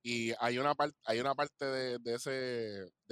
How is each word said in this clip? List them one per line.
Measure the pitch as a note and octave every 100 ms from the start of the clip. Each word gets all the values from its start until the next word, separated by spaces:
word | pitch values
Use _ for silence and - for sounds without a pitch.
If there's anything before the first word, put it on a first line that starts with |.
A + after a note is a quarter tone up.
Y | A#2+ A#2+ A2+ A#2
hay | A#2 B2
una | C#3+
par-, | C#3+ D3 -
hay | - A2+
una | C3
parte | C3+ D3 - C#3
de, | C3 C3 B2
de | A#2
ese, | A#2+ C#3+
de | C3 B2+ A#2+ A2 G2+ F#2 - -